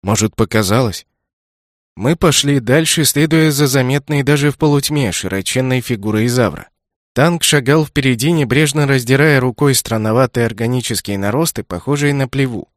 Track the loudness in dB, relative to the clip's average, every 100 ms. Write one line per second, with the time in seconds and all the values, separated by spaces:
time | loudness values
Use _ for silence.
0 | 0 0 0 0 0 0 0 0 0 -4
1 | _ _ _ _ _ _ _ _ _ -4
2 | -2 2 2 2 2 0 2 2 2 0
3 | 0 2 2 4 2 2 2 2 0 -2
4 | -2 -2 2 2 0 0 2 2 0 -2
5 | -2 -4 -4 -4 -4 -2 0 -2 -2 -4
6 | -2 0 0 2 0 -2 -18 _ _ _
7 | _ 0 0 2 0 0 2 2 2 -2
8 | 0 0 0 0 0 0 0 0 0 0
9 | 2 2 4 2 0 0 0 0 -2 -4
10 | 0 2 0 0 -2 -2 -4 -2 -4 -8
11 | -4 -4 -2 -2 -4 -6 -8 -8 -4 -2
12 | 0 0 -2 -2 -4 -4 -12